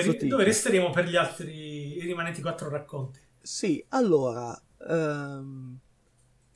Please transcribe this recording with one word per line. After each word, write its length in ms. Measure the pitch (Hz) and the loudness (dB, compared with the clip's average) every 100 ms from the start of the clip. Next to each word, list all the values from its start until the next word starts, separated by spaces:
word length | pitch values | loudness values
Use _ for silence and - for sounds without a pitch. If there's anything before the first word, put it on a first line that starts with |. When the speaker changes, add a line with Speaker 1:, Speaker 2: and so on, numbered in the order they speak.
Speaker 1:
ri-, 20 | |
Speaker 2:
Zotic. 240 | 180 - - | 4 2 2
Speaker 1:
dove 160 | 262 | 4
resteremo 460 | 196 220 240 190 175 | 6 4 4 4 4
per 160 | 175 170 | 2 2
gli 80 | 170 | 2
altri, 800 | - - 156 156 151 147 143 175 | 2 -2 -12 -10 -10 -8 -8 -6
i 40 | |
rimanenti 420 | 175 170 165 165 | -6 -4 -4 -4
quattro 260 | 165 160 151 | -6 -4 -6
racconti. 500 | 147 - 143 131 - _ _ | -6 -8 -8 -8 -12 _ _
Speaker 2:
Sì, 420 | - - 208 285 - | -12 -4 0 0 0
allora, 720 | 262 220 151 127 117 120 - _ _ - | 2 6 6 4 -2 -8 -10 _ _ -2
ehm, 920 | 165 151 147 139 139 135 135 127 127 _ _ _ _ _ _ _ | 0 0 -2 -6 -10 -12 -12 -14 -16 _ _ _ _ _ _ _